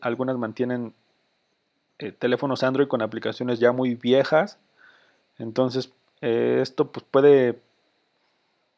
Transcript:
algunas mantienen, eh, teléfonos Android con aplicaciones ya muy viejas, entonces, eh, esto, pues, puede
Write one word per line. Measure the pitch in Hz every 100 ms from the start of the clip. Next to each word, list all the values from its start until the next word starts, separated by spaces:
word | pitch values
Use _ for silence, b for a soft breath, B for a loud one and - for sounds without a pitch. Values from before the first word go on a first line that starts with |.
algunas | 123 117 127 127
mantienen, | 113 117 123 123 113 - _ _ _ _ _ _ _ _ _ -
eh, | 107
teléfonos | - 123 123 139 127
Android | 131 131 139
con | 127
aplicaciones | 110 110 110 - 123 117
ya | 120
muy | 127 131 117
viejas, | 120 131 135 156 208 - _ b b b b b b -
entonces, | 113 113 127 127 123 _ _ _
eh, | 123 117 120 127
esto, | 135 - 139
pues, | - -
puede | 135 143 139 123 117 _ _ _ _ _ _ _ _ _ _ _